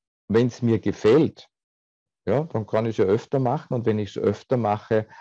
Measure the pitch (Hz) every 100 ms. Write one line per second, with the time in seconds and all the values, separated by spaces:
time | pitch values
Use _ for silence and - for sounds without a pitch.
0 | _ _ - 107 123 - 117 110 104 92
1 | 107 135 156 - - _ _ _ _ _
2 | _ _ - 117 165 113 107 110 113 110
3 | 95 110 - 139 127 147 - 127 113 107
4 | 104 - 104 104 - 131 110 104 - 110
5 | 107 -